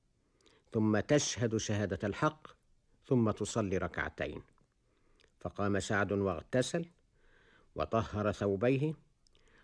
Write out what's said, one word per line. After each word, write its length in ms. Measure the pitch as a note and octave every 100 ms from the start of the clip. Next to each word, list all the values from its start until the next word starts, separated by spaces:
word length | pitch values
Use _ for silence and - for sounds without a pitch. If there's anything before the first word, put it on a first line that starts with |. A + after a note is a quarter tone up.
| _ _ _ _ _ _ _
ثم 280 | A2+ G#2+ G#2+
تشهد 580 | - D3+ - - A2+ A2
شهادة 500 | - G#2 G2+ F#2+ G#2
الحق، 400 | G2 D3+ - - - _ _ _ _ -
ثم 240 | C3 A2
تصلي 460 | G2+ G#2 A#2 G2+ F#2
ركعتين." 640 | F2 - D2 - D2 D#2+ - _ _ _ _ _ _ _ _ _
فقام 400 | - - G2+ G2
سعد 320 | - G#2 G2+
واغتسل 720 | G2+ G2 E2 - B2+ B2 E3+ E3+ _ _ _ _ _ _ _ _ -
وطهر 560 | D2+ A2 - G#2+ G#2
ثوبيه 640 | - G2+ G2 A#2+ C3+ D3+ D#3 _ _ _ _ _ _